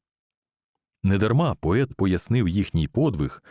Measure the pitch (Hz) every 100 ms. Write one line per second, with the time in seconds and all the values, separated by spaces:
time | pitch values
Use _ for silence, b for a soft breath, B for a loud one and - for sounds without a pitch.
0 | _ _ _ _ _ _ _ _ _ _
1 | 98 98 110 123 165 - 78 107 135 -
2 | 95 90 - 120 92 95 95 82 76 -
3 | 147 87 69 - B